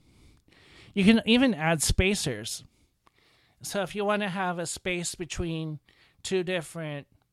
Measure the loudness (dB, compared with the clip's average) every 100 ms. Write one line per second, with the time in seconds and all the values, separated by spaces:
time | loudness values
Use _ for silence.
0 | _ _ -20 -20 _ _ -20 -20 -6 4
1 | 6 6 6 4 4 2 0 2 2 4
2 | 2 2 -2 -6 -8 -12 -14 _ _ _
3 | _ _ _ _ _ _ -8 -4 -4 -2
4 | 0 0 0 -2 -2 -2 -6 -6 -4 -4
5 | -4 -8 -8 -6 -4 -4 -6 -8 -14 _
6 | _ _ -2 -2 0 -4 -6 -10 -10 -10
7 | -12 _ _